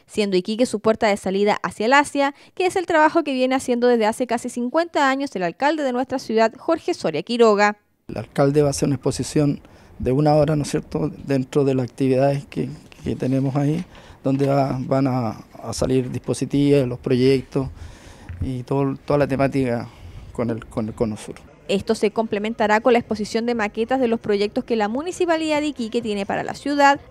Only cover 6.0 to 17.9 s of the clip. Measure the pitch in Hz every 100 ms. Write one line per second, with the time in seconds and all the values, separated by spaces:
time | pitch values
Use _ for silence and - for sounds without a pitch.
6 | 262 254 - 220 226 - - 330 - 330
7 | 175 151 - 233 226 202 208 208 _ _
8 | - - 113 - 139 147 147 139 156 135
9 | 143 - 123 160 143 - - - - -
10 | 123 131 151 151 147 151 135 156 - 156
11 | 151 - - 135 127 151 135 131 120 -
12 | 135 127 139 143 - - 135 151 - -
13 | 151 117 127 135 135 143 143 160 180 -
14 | - - 135 135 139 139 135 131 127 135
15 | 135 127 113 - - - 113 - 131 131
16 | 127 123 - 123 135 139 143 143 123 123
17 | 131 127 131 135 - 139 131 - -